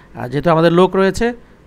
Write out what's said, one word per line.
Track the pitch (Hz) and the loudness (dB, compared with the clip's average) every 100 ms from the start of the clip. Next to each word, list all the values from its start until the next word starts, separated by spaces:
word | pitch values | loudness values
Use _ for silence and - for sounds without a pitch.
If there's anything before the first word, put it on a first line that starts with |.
| - 113 | -20 -14
আর | 120 | -8
যেহেতু | 139 170 | -4 0
আমাদের | 160 165 | 2 2
লোক | 170 185 190 | 4 2 2
রয়েছে, | 190 190 233 240 - - | -2 -2 -4 -6 -14 -20